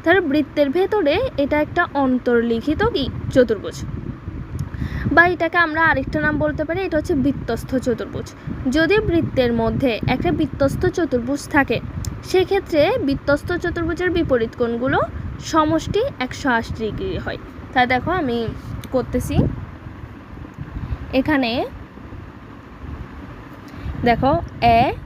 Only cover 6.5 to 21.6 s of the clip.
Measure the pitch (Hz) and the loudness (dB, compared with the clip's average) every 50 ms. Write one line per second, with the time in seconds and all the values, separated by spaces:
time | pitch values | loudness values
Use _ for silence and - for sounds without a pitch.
6.5 | 294 - 311 294 330 370 381 370 - 302 302 - - 277 254 285 262 - - - | -2 -2 -4 -2 -2 -4 -2 -2 -2 -2 0 0 0 0 2 0 0 -2 -4 -6
7.5 | 233 226 - - 254 262 - 254 233 220 202 185 - 135 - - - - - - | -6 -6 -4 -4 -4 -2 0 0 -2 -2 -4 -8 -8 -10 -10 -10 -14 -14 -10 -10
8.5 | - - - 269 247 302 320 320 381 427 440 - 339 330 294 - - - 254 240 | -8 -4 -4 0 2 4 4 6 4 4 4 4 2 2 2 2 2 2 2 4
9.5 | 233 233 226 226 220 233 - 269 226 196 - - 240 262 - 349 320 302 311 277 | 4 2 2 2 0 2 2 2 0 4 4 4 4 4 2 0 2 2 0 -2
10.5 | - - 285 277 277 - - 359 349 - 339 294 - 247 233 240 277 285 - - | 0 2 2 2 2 2 2 2 2 2 0 2 2 0 0 0 -2 -4 -4 0
11.5 | - - 269 - 233 196 - - - - - - - - - - - 359 370 - | 2 2 4 4 0 -4 -4 -6 -8 -6 -6 -6 -6 -8 -10 0 2 2 2 4
12.5 | 381 392 - - - 302 285 349 480 523 403 269 277 254 - - 285 294 - - | 2 0 0 2 4 4 4 6 4 2 2 0 -2 -2 2 2 0 0 2 -2
13.5 | 359 339 - 349 330 349 339 320 349 330 349 359 339 359 320 - 277 240 220 226 | -4 -2 -2 -2 -2 -2 -2 -2 -2 0 0 0 2 2 2 2 2 2 2 0
14.5 | - - 247 226 233 233 240 269 285 359 605 698 - - - - - - - - | -2 -2 -2 0 0 0 0 2 2 2 2 0 -4 -8 -8 -8 -10 -10 -8 0
15.5 | - 320 311 302 320 320 302 - - 403 466 554 - - 254 254 - - - 285 | 2 2 4 4 2 0 0 0 0 0 0 0 -2 -4 -6 -6 -4 -4 0 2
16.5 | 247 226 233 - - - 226 214 202 - 190 190 175 151 - - - - - - | 2 2 0 -2 -6 -4 -4 -4 -4 -4 -4 -4 -4 -4 -4 -6 -8 -8 -10 -14
17.5 | - - - - - 254 247 247 262 247 247 302 339 370 330 254 233 233 226 214 | -16 -16 -16 -4 2 2 4 4 4 2 2 2 0 0 0 0 0 0 -2 -4
18.5 | - - - - - - - - - 262 233 - - 254 240 - 277 - - - | -6 -8 -10 -10 -10 -10 -10 -2 0 0 0 0 -2 -2 -2 0 2 2 2 2
19.5 | - - - - - - - - - - - - - - - - - - - - | 0 -4 -10 -12 -12 -14 -14 -16 -14 -14 -16 -16 -16 -18 -16 -16 -16 -14 -14 -14
20.5 | - - - - - - - - - - - - - 262 269 - 311 277 262 233 | -12 -12 -12 -8 -8 -8 -6 -4 -6 -6 -6 -2 0 0 2 4 2 2 2 2
21.5 | 226 262 | 0 -2